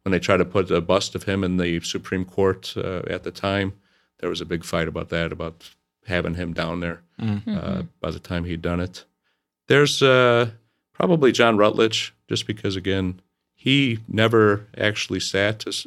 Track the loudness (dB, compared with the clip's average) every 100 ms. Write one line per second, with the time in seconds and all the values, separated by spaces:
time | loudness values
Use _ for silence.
0 | -2 0 4 2 2 0 0 0 2 0
1 | 0 -6 -4 -2 0 0 0 -2 -6 -8
2 | -6 -6 -4 0 0 0 -6 -8 -6 -6
3 | -6 -8 -8 -6 -2 0 -2 -6 _ _
4 | _ _ -6 -6 -6 -6 -4 -4 -2 -6
5 | -6 -4 -4 -6 -10 -12 -20 _ _ _
6 | -4 -4 -2 -4 -6 -4 -4 -4 -6 -10
7 | _ -8 -4 -4 -4 -6 -4 -6 -8 _
8 | -8 -8 -8 -6 -6 -6 -4 -4 -4 -10
9 | -20 _ _ _ _ _ 2 4 4 4
10 | 4 6 6 4 2 -4 _ _ _ -2
11 | 2 4 4 4 4 6 4 4 2 0
12 | -6 -12 -6 -6 -6 -6 -6 -4 -2 -2
13 | -2 -6 _ _ _ _ 0 2 2 -2
14 | -4 2 4 6 6 4 -2 -4 -2 -2
15 | -4 -4 -2 0 0 -2 -8 -10